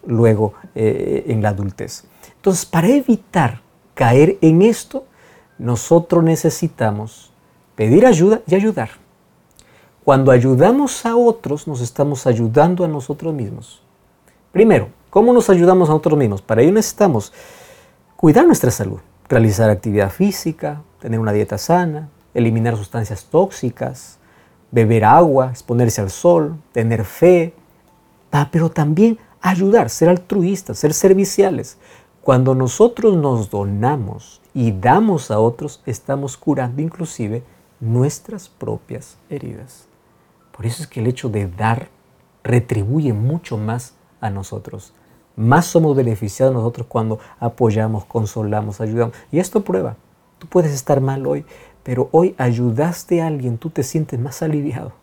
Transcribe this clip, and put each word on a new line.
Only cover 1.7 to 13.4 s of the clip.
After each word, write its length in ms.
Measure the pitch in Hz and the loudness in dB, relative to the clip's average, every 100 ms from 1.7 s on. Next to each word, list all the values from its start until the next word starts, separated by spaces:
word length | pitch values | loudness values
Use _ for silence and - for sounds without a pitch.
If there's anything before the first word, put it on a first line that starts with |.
| - - - _ _ - | -10 -14 -14 _ _ -20
Entonces, 320 | _ - 180 - | _ -2 -2 -2
para 220 | 170 175 | -2 2
evitar 720 | 285 262 220 _ 185 131 110 _ _ _ | 2 2 -2 _ 0 0 -2 _ _ _
caer 440 | - 120 127 160 196 | 0 2 6 4 4
en 220 | 160 160 | 4 6
esto, 420 | 208 226 - 269 - _ _ _ _ _ | 4 2 -6 -12 -12 _ _ _ _ _
nosotros 680 | 120 117 - 170 165 170 | -4 -4 2 2 4 2
necesitamos 1040 | 165 160 160 - 160 - 110 104 110 - _ _ _ _ _ - | 2 2 -2 -2 -6 -2 -4 -4 -10 -18 _ _ _ _ _ -4
pedir 280 | 110 151 | 4 6
ayuda 360 | 254 175 185 233 - | 6 4 4 2 0
y 80 | 185 | 0
ayudar. 340 | 214 208 110 - _ _ _ _ _ _ _ _ _ _ | 0 -4 -8 -12 _ _ _ _ _ _ _ _ _ _
Cuando 300 | - 135 135 | 2 4 6
ayudamos 760 | 127 127 127 175 262 277 - 233 | 4 4 4 4 4 0 -4 0
a 80 | |
otros, 540 | 233 233 226 - 147 - | 2 2 0 -6 -8 -8
nos 120 | 135 | -8
estamos 460 | 120 - 147 139 131 | -8 -2 -2 -2 0
ayudando 580 | 117 113 120 160 180 | 0 2 2 2 2
a 40 | 175 | -2
nosotros 440 | 147 127 147 165 | -4 -8 -8 -8
mismos. 500 | 151 | -8